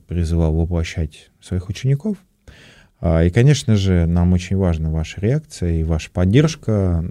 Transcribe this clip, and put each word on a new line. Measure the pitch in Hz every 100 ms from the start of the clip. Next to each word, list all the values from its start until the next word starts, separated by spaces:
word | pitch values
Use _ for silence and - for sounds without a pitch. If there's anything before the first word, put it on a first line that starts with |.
| -
призывал | 87 80 85 80 80
воплощать | 82 85 82 - 76 - - _
своих | - 90 -
учеников. | - 131 139 214 196 _ _ - - - - _ -
А, | 87 80
и, | 85
конечно | 117 139 143 - 104
же, | 95 90 82
нам | 87 87
очень | 90 - 98
важна | 92 80 80
ваша | 80 78 -
реакция | 104 151 - - 87 82
и |
ваша | 80 80 -
поддержка. | 90 92 123 160 - - 104 92 85 87